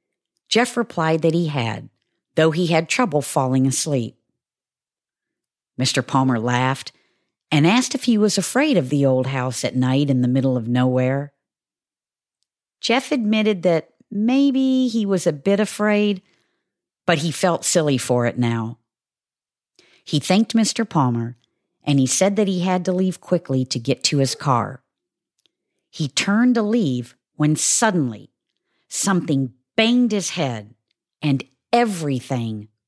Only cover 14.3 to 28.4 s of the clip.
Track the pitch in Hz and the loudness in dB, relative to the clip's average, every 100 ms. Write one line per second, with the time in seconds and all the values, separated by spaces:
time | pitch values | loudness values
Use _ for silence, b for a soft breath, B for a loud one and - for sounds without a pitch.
14.3 | 262 277 262 262 262 254 226 202 190 175 | 2 2 2 2 2 0 0 0 0 0
15.3 | 143 196 196 202 - 208 208 208 190 _ | -2 0 0 0 0 0 2 0 -2 _
16.3 | _ _ _ _ _ _ _ - 156 165 | _ _ _ _ _ _ _ -2 0 0
17.3 | - 185 170 - 175 151 131 - 123 120 | 0 0 0 0 0 2 0 0 0 0
18.3 | 123 120 117 113 120 _ _ _ _ _ | 0 -2 -2 -6 -10 _ _ _ _ _
19.3 | _ _ _ _ _ b b b 151 - | _ _ _ _ _ b b b -4 0
20.3 | 196 226 226 202 - 220 160 127 117 117 | 0 2 0 0 -2 -2 0 0 0 -4
21.3 | 120 _ _ _ _ 147 139 127 - 190 | -10 _ _ _ _ -2 0 2 2 0
22.3 | 202 196 180 185 180 175 185 190 - - | 2 0 0 0 -2 -2 -2 -2 -4 -4
23.3 | 170 - 131 127 123 120 - - 143 135 | -4 0 -2 -2 -4 -2 -2 0 0 0
24.3 | - 147 120 104 127 _ _ _ _ _ | -2 0 0 -2 -8 _ _ _ _ _
25.3 | _ _ _ _ _ _ - 147 - 196 | _ _ _ _ _ _ -8 -6 -4 0
26.3 | 214 247 240 208 233 151 123 117 _ _ | 2 4 2 2 0 0 -2 -6 _ _
27.3 | - 151 151 - - 220 180 127 107 - | 0 2 2 0 2 2 2 -2 -6 -16
28.3 | _ | _